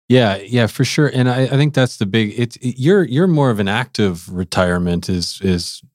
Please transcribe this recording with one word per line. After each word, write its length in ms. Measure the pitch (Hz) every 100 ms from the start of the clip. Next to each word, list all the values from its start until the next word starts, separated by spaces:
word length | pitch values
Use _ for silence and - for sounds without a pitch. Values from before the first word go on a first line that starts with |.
| -
Yeah, 260 | 127 110 98
yeah, 320 | - 123 110
for 160 | -
sure. 240 | 127 - 143
And 220 | 131 127
I, 140 | 123
I 40 | 131
think 260 | 135 147
that's 240 | 143 127 -
the 80 | 101
big, 280 | 113 107 117
it's, 200 | 113 -
it, 200 | 127 120
you're, 260 | 135 202
you're 220 | 147 127 185
more 240 | 156 135
of 100 | 104
an 100 | 98
active 600 | 110 123 - 101 85 90
retirement 760 | 90 90 - 90 90 87 87 -
is, 300 | 90 85 -
is 400 | 95 90 85 - -